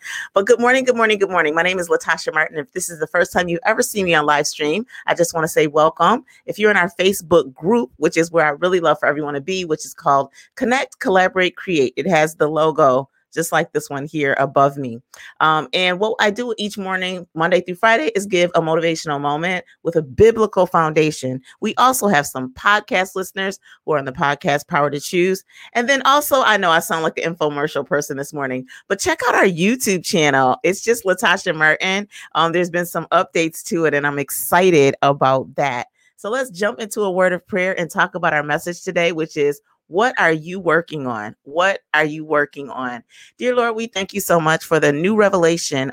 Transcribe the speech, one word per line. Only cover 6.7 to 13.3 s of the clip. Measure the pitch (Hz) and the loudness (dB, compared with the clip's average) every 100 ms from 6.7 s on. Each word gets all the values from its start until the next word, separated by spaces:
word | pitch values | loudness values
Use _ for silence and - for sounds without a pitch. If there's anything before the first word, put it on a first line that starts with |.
in | 202 | 2
our | 175 - | 0 0
Facebook | 185 196 160 170 135 | 0 0 2 2 2
group, | 127 156 233 247 - | -6 0 0 0 -2
which | 156 165 | -2 0
is | 165 | 0
where | 165 151 | 2 0
I | |
really | 147 180 185 | 0 0 2
love | 165 151 | 2 0
for | 135 | 0
everyone | 147 147 | -2 -4
to | 143 | -6
be, | 139 185 175 | -6 -6 -4
which | 156 | -6
is | - | -6
called | - - 139 139 _ - - | -6 0 0 0 _ -18 -6
Connect, | 226 254 - - | -2 -2 -4 -6
Collaborate, | - 185 185 185 180 - | 0 2 2 2 -2 -2
Create. | - 165 127 - | -4 0 0 0
It | 151 | 0
has | 160 156 160 | 2 2 0
the | 151 | -2
logo | 156 160 151 147 127 135 _ _ | 2 0 4 4 2 -2 _ _